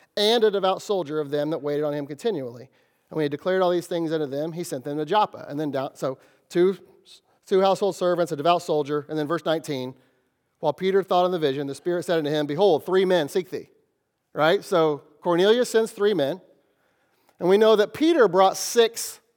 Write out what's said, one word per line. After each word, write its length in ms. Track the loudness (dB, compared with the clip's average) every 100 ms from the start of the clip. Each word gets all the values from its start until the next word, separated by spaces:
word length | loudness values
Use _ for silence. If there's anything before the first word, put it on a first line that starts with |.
| _ 0
and 280 | 2 4
a 60 | 2
devout 300 | 2 0 -2
soldier 360 | -2 -4 -4 -6
of 120 | -4
them 200 | -2 -2
that 100 | -4
waited 220 | -4 -2
on 100 | -2
him 140 | -4 -8
continually. 640 | -6 -4 -4 -8 -12 -20 _ _ _ _
And 60 | -4
when 80 |
he 40 | -2
declared 340 | -2 0 2
all 80 | 2
these 180 | 0 -2
things 240 | -4 -2
unto 140 | -4 -4
them, 260 | -6 -6
he 100 | -8
sent 220 | -8 -10
them 140 | -8 -6
to 60 |
Joppa." 420 | -2 0 0 -4 -12
And 100 | -8
then 140 | -6
down, 240 | -6 -6 -8
so 220 | -8 -8 _ _ _
two, 300 | 0 2 0 -10 _ _ -20 _ _ -2
two 140 | 2
household 360 | 2 2 -2 0
servants, 340 | 0 0 -2
a 60 | 0
devout 260 | 2 2
soldier, 420 | 0 -2 -2 -6 -4
and 100 | -6
then 80 | -4
verse 180 | -2
nineteen, 520 | -2 -4 -4 -8 -8 -12 _ _ _ _ _ _
"While 140 | -6
Peter 280 | -2 0 0
thought 220 | 2 2
on 80 | 2
the 80 | 0
vision, 260 | -2 -2 -6
the 80 |
Spirit 300 | -8 -4 -4
said 140 | -2 -2
unto 120 | 0
him, 160 | -2 -2
Behold, 400 | 0 2 2 2
three 180 | 0
men 240 | 2 2 0
seek 220 | -4 -6
thee." 200 | -8 -12 _ _ _ _ _ _
Right? 300 | 0 2 2
So 400 | 0 2 2 0 -8 _
Cornelius 480 | 0 4 4 4 2
sends 220 | 0 0
three 240 | 0 0
men, 260 | 2 -2 -4 -12 _ _ _ _ _ _ _ _ -2
and 80 | 2
we 100 | 6
know 160 | 6
that 180 | 4 2
Peter 360 | 0 2 4 4
brought 280 | 4 4 2
six 640 | -2 2 2 0 -12 -14 _